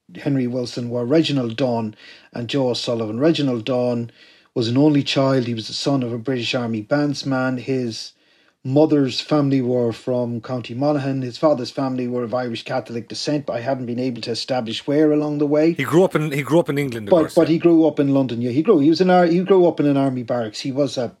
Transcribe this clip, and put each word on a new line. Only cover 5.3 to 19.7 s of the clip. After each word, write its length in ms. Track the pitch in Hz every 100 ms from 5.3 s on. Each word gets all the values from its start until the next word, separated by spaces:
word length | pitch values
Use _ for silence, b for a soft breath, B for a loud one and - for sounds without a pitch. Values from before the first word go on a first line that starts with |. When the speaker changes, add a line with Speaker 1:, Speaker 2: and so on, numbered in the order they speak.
| 135 120
Speaker 1:
He 100 | 117
was 120 | 107
the 60 |
son 300 | 113 147 139
of 100 | 123
a 60 | 120
British 340 | 113 127 113
Army 300 | 131 117 113
bandsman. 720 | 107 143 147 139 135 131 131 127
His 560 | 117 131 120 113 - _ _ _ _ _
mother's 560 | 131 139 156 151 131 113
family 420 | - 151 139 135
were 300 | 123 123 117
from 500 | 110 - 123 120 120
County 340 | - 127 113 120
Monaghan. 480 | 143 147 135 135
His 160 | 127 117
father's 320 | 160 131 123
family 360 | - 135 127 123
were 140 | 123
of 140 | 117 123
Irish 300 | 123 113 -
Catholic 420 | 131 - 120 107
descent, 400 | 107 - 147 143
but 60 |
I 80 | 120
haven't 260 | 120 131 120
been 120 | 120
able 220 | 131 117
to 100 | 123
establish 540 | 113 - 127 113 113 -
where 260 | 143 156
along 280 | 151 151 147
the 80 | 147
way. 260 | 151 160
Speaker 2:
He 100 | 170
grew 200 | 127 160
up 100 | 185
in, 180 | 160 156
he 120 | 143
grew 160 | 131 160
up 100 | 165
in 80 | 143
England, 300 | 143 113 107
of 40 |
Speaker 1:
But, 60 | 175
Speaker 2:
course, 160 | 151
Speaker 1:
but 140 | - 156
Speaker 2:
yeah. 60 |
Speaker 1:
he 40 | 165
grew 300 | 170 165 160
up 120 | 151
in 140 | 139
London, 300 | 139 131 117
yeah. 80 | 123
He 100 | 123
grew, 160 | 160 180
he 120 | 143
was 120 | 165
an 80 | 185
ar-, 160 | 180 175
he 140 | 175
grew 240 | 185 190
up 120 | 175